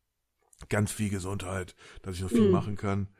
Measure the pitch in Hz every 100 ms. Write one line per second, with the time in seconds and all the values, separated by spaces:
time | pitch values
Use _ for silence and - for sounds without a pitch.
0 | _ _ _ _ _ _ - 104 104 -
1 | 107 98 90 98 95 95 90 - - -
2 | 98 87 95 233 208 185 107 101 104 98
3 | 98